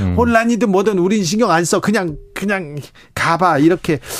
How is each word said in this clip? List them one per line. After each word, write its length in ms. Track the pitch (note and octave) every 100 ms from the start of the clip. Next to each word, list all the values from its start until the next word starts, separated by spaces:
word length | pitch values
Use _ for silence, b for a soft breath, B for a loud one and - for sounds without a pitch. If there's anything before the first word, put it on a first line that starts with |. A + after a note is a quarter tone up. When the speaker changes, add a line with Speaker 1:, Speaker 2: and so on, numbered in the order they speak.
Speaker 1:
음. 160 | G2 F2+
Speaker 2:
혼란이든 520 | A#3+ A#3 A3+ A#3 A#3
뭐든 260 | F#3+ G3+ G3+
우린 240 | F3 G#3+
신경 300 | F3 G#3 A#3
안 120 | E3
써. 140 | E3+ G3+
그냥, 360 | - G#3 F3+ D3 -
그냥 400 | - G3 G3 D#3 D3 - b b
가봐. 440 | - - E3 F3+ D3+
이렇게, 420 | D#3 F3 - D3+ B